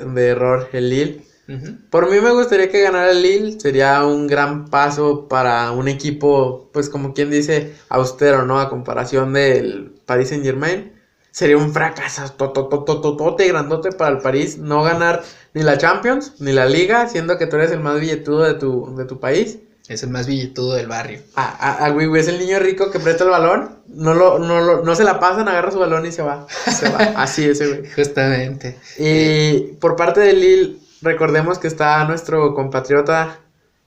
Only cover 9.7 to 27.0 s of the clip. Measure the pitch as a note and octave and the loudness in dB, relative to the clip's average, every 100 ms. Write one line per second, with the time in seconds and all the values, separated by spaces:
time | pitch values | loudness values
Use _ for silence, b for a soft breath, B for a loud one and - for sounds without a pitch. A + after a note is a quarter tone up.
9.7 | G#2 - - - B2+ C3 D3+ C3+ C3 D#3 | -8 -14 -16 -2 -2 0 -2 -4 -2 -4
10.7 | F#3+ - b b b b - D#3+ D3 D3+ | -4 -8 b b b b -2 4 4 4
11.7 | D#3 D#3+ - - - C#3 - C3+ C3+ C3 | 0 -4 -4 -10 -10 -12 -6 -4 -2 -2
12.7 | C#3+ - D3+ D3+ D3 D#3+ E3+ F#3 E3 C#3+ | -2 -2 -2 -2 -2 -2 2 2 2 -2
13.7 | D#3+ F3+ - D#3 C3+ C3 C3+ C#3+ - D3+ | -2 -4 -2 0 0 0 -2 -2 -6 -2
14.7 | D3 D#3+ E3 E3+ E3+ B B B D#3 D3+ | 0 2 2 0 0 B B B -2 2
15.7 | C#3+ E3 F#3 A#3+ C#4 - - C#3 C3+ C3 | 2 2 2 0 -2 -4 -8 0 2 4
16.7 | D#3+ F#3 A#3 A#3 E3 E3 F3 D#3 D3+ E3 | 2 2 2 0 -4 -2 -2 -2 0 0
17.7 | E3 D3 D3 D#3+ D3 D3 D3+ D#3+ D3+ C3+ | 0 -2 -2 -2 -4 -2 0 0 0 -2
18.7 | B2 B2+ C3 B2+ B2+ B2+ D#3+ A#3 - _ | -4 -6 -10 -12 -6 -2 0 -2 -8 _
19.7 | _ - A2 B2 B2 B2 C3+ B2+ B2+ B2+ | _ -14 -10 -8 -6 -4 -4 -6 -6 -4
20.7 | B2+ A2+ A2+ G#2+ G#2 - C#3 B2+ - C#3 | -4 -4 -8 -8 -14 -10 -6 -6 -4 -4
21.7 | - D3 D3 D#3 D#3+ E3 F3+ F#3 G3 F#3+ | 0 0 0 2 2 0 -2 -2 0 0
22.7 | F#3+ G3 F3 D#3+ E3 F#3 F3 E3 A3 - | 0 -2 0 0 2 4 4 4 0 -2
23.7 | - - D3+ D#3 E3 F#3 - E3+ E3+ E3+ | -14 -20 -4 0 4 6 4 2 2 4
24.7 | E3 E3 E3 G#3 F3+ F3+ G3 G#3 F3 F3+ | 2 2 2 2 4 2 2 0 0 -2
25.7 | F#3+ F3 D#3+ E3 D#3+ D3 D3 C#3+ - B3 | 0 0 0 -4 -6 -6 -6 -10 -6 -4
26.7 | A#3+ D3+ - | -2 -2 0